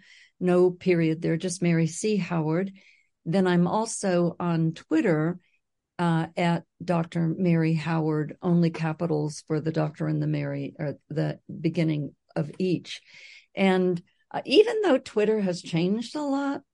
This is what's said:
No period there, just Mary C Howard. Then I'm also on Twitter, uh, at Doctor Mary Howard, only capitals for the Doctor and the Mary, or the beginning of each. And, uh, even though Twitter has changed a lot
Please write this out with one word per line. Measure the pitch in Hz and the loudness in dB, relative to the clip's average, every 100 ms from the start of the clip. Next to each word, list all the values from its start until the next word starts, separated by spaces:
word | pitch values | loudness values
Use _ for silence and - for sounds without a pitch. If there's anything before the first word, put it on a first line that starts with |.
| - - - _ | -16 -20 -20 _
No | 180 180 180 | 2 4 4
period | 180 185 170 160 160 | 2 0 2 2 0
there, | 165 165 | -2 -2
just | 185 180 | -4 -2
Mary | 170 165 160 | 2 2 2
C | 165 214 208 | 0 -2 -2
Howard. | 170 170 156 160 196 - - _ _ _ - | -2 -2 0 -2 -2 -8 -20 _ _ _ -2
Then | 190 185 | 0 2
I'm | 175 175 | 2 2
also | 214 226 - 202 175 175 - | 0 -4 -4 0 2 0 -2
on | 175 165 160 | -2 0 0
Twitter, | 165 - 320 233 156 160 180 - _ _ _ _ - | -4 -2 0 2 2 0 -4 -12 _ _ _ _ -2
uh, | 175 160 165 - | 0 2 0 -2
at | 175 170 - _ | 0 0 -4 _
Doctor | 170 170 165 170 165 | -2 -2 -2 -2 -2
Mary | 160 180 165 160 | 0 2 4 4
Howard, | 160 156 160 156 156 151 - | 0 0 -2 0 -2 -4 -4
only | 180 175 170 | 0 2 2
capitals | 165 160 156 170 151 151 151 - | 0 -4 -2 -2 -2 -2 -6 -4
for | 156 | -4
the | 160 | -2
Doctor | 160 151 156 156 | -2 -2 -2 -4
and | 156 | -2
the | 151 | -2
Mary, | 147 143 139 139 143 | -2 -4 -6 -8 -8
or | 151 - _ | -8 -8 _
the | 156 151 147 - 139 | -4 -4 -6 -12 -6
beginning | 160 165 160 151 139 - _ - | -2 0 0 -2 -4 -10 _ -6
of | 147 - | -6 -4
each. | 185 165 - - - - - - _ - | -2 -2 -4 -16 -18 -20 -20 -20 _ 0
And, | 190 185 180 175 - _ _ | 2 4 2 -2 -6 _ _
uh, | - - | -10 2
even | 277 427 440 | 4 4 2
though | 403 262 | 2 2
Twitter | - 214 208 220 | 0 -2 0 2
has | 190 175 | 0 -2
changed | - 170 180 214 247 302 | -4 -2 0 0 -4 -6
a | |
lot | 294 277 277 285 - | -4 -2 -2 -4 -8